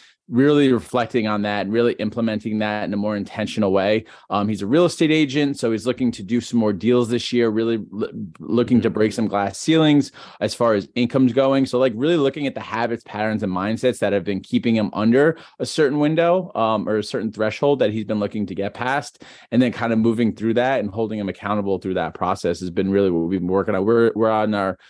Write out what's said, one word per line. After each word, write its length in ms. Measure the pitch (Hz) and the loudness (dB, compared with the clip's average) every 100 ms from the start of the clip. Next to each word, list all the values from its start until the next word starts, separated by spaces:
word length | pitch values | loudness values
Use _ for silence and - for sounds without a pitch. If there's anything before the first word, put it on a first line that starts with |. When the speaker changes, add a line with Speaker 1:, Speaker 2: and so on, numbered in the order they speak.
| _ _ _ | _ _ _
Speaker 1:
really 420 | 120 143 147 139 | 2 4 6 4
reflecting 540 | 120 - 127 113 127 110 | 2 0 -2 0 -2 0
on 160 | 104 | -2
that 240 | 104 104 98 | -2 -2 -2
and 40 | |
really 220 | 110 120 - | 0 0 0
implementing 640 | 107 120 113 107 110 107 | -4 -2 -4 -4 -4 -4
that 260 | 107 107 | -2 -4
in 100 | 90 | -4
a 20 | 101 | -4
more 180 | 104 | -2
intentional 560 | 104 95 - 104 - 104 | -4 -6 -6 -6 0 2
way. 300 | 95 98 110 110 - _ | 2 2 0 -2 -20 _
Um, 180 | 98 104 | -2 -2
he's 140 | 101 | -2
a 40 | 98 | 0
real 200 | 147 175 | 2 2
estate 240 | - 160 | 2 2
agent, 480 | 156 147 139 143 - | 2 2 0 -2 -2
so 120 | 120 | -2
he's 160 | 110 113 | -2 -2
looking 240 | 123 127 | -2 -2
to 100 | - | -2
do 180 | 95 120 | -2 -2
some 180 | 113 120 | 0 0
more 140 | 107 | 0
deals 380 | 98 107 123 117 | 0 2 2 2
this 200 | 120 - | -2 0
year, 200 | 120 113 | 0 2
really 260 | 107 113 113 98 | 2 0 -2 -6
l-, 160 | 101 107 113 101 - | -8 -8 -8 -12 -14
looking 420 | 78 117 120 123 | -2 0 4 4
to 80 | 104 | 2
Speaker 2:
Mm-hmm. 60 | |
Speaker 1:
break 180 | 104 107 | 2 0
some 160 | 104 110 | 0 -2
glass 300 | 101 98 98 | 0 -2 -4
ceilings 540 | - 160 156 147 131 - - - | 0 4 6 4 2 -6 -20 -6
as 140 | 104 | -6
far 180 | - 117 | 0 2
as 160 | 107 - | 2 0
income's 400 | - 120 135 131 | -2 0 2 2
going. 320 | 123 135 135 131 | 4 2 2 0
So, 120 | 123 | 2
like, 140 | 131 | 0
really 220 | 110 143 170 | 0 0 2
looking 300 | 139 139 139 | 0 0 -6
at 80 | |
the 80 | 123 | -8
habits, 420 | 104 110 117 117 | -8 -4 -4 -4
patterns, 380 | - 104 107 110 | -8 -4 -2 -2
and 100 | 104 | -2
mindsets 460 | 92 101 113 127 - | -2 -4 0 -2 0
that 160 | 104 | 0
have 100 | 98 | 0
been 160 | 90 98 | -2 -6
keeping 340 | - 120 117 | -2 -2 0
him 140 | 113 104 | 0 0
under 420 | - 107 123 151 160 - _ | 0 2 4 4 0 -12 _
a 80 | 127 | -6
certain 320 | - 147 147 | 0 0 2
window, 520 | 147 160 170 185 175 | 0 2 2 2 0
um, 340 | - 110 110 85 | -2 0 0 0
or 80 | 107 | -2
a 80 | |
certain 260 | 104 127 107 | -2 -4 -6
threshold 500 | 104 110 - 143 139 | -2 -2 0 0 2
that 120 | 110 | 0
he's 140 | 110 104 | -2 -4
been 120 | 107 | -4
looking 280 | 101 107 98 | -2 -4 -6
to 80 | |
get 180 | 90 98 | -4 -6
past, 520 | - 120 139 - _ - - - | -4 -2 -2 -4 _ -20 -20 -4
and 100 | 120 | 0
then 120 | 127 | 0
kind 200 | - 117 | 0 -2
of 60 | 113 | 2
moving 360 | 113 113 117 | 2 2 0
through 200 | - 110 | 0 -2
that 260 | 113 123 135 | 0 0 0
and 100 | 104 | -2
holding 280 | 101 110 107 | -4 -6 -4
him 100 | 101 | -6
accountable 500 | 90 101 104 98 95 | -6 -4 -4 -2 -4
through 160 | 98 | -2
that 200 | 92 80 | -4 -4
process 460 | - 90 92 87 85 | -4 -4 -2 -2 -4
has 100 | 90 | -4
been 200 | 87 95 | -4 0
really 200 | 98 98 | 2 2
what 180 | 85 82 | 0 0
we've 120 | 92 | -2
been 80 | 87 | 0
working 260 | 95 92 | 0 0
on. 100 | 98 | 0
We're, 260 | 101 117 117 | 2 4 2
we're 160 | 104 110 | 2 0
on 240 | 110 107 | 2 0
our 240 | 104 95 90 - | 0 -2 -4 -14